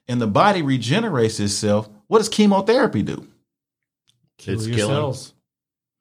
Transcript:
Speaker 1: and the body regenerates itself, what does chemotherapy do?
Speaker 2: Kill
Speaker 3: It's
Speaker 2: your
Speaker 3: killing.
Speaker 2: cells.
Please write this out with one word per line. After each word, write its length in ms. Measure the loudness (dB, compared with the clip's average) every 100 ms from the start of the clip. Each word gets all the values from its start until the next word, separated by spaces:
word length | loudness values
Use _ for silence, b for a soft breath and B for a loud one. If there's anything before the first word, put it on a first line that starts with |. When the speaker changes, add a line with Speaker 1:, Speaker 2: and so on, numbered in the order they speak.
| -8
Speaker 1:
and 120 | -4
the 60 | 0
body 360 | 2 2 2
regenerates 760 | 0 -2 0 -2 0 0 0 0
itself, 480 | -4 -2 0 0 -2 -18 _
what 100 | 2
does 100 | 2
chemotherapy 760 | 2 4 4 2 2 2 0
do? 240 | -4 -6 -14 _ _ _ _ _ _ _ _ _ _ _
Speaker 2:
Kill 160 | -6
Speaker 3:
It's 120 | -6 -2
Speaker 2:
your 100 | -2
Speaker 3:
killing. 180 | 0
Speaker 2:
cells. 380 | 0 -2 -6 -14 _ _ _ _ _ _ _